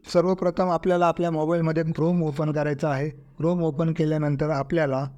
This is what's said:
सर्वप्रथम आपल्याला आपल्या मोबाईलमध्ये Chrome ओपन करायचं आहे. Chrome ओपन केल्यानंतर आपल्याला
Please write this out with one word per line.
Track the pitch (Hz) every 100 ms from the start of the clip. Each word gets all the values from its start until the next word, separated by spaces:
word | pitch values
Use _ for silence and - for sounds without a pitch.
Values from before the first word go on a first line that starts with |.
| -
सर्वप्रथम | 175 175 185 180 170 185
आपल्याला | 165 185 175 170
आपल्या | 165 170
मोबाईलमध्ये | 160 156 170 160 160
Chrome | 160 160 160 175
ओपन | 156 143 151
करायचं | 151 147 143 160
आहे. | 135 151 - - -
Chrome | 156 180
ओपन | 165 143 165
केल्यानंतर | 160 156 156 147 139 156
आपल्याला | 143 139 170 147 131 139